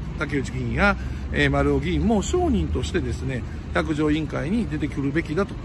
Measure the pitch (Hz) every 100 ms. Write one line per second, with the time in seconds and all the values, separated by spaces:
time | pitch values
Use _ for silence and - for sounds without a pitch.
0 | - - 147 143 123 131 117 117 202 190
1 | - - - 139 143 139 139 143 156 160
2 | 185 220 - 359 349 214 156 127 - 175
3 | 123 117 127 127 101 - - - 160 151
4 | 151 151 147 131 139 233 165 147 147 -
5 | 139 151 165 156 196 -